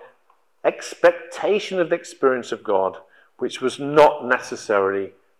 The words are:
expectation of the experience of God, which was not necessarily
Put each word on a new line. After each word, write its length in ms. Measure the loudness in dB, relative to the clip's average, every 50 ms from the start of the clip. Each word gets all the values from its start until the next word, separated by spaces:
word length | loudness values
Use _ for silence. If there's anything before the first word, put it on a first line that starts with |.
| -20 -20 _ _ _ _ _ _ _ _ _ _ -2
expectation 1160 | -2 -2 -2 -8 -16 -2 4 4 4 4 2 -4 -14 -10 -4 -2 0 0 0 -2 -2 -2 -2
of 100 | 0 0
the 60 | -2
experience 560 | -4 -4 -10 -4 0 2 2 2 2 -2 -6
of 120 | -8 -8 -2
God, 340 | 0 0 2 2 0 -2 -6 -14 _ _ _ _ _ _ -8
which 240 | -6 -6 -6 -4
was 180 | -4 -4 -4 -4
not 460 | -6 0 6 6 6 6 6 0 -2
necessarily 880 | -2 -2 -2 -2 -8 -12 -10 -4 -2 0 2 2 0 0 -2 -6 -8 -12 _ _ _ _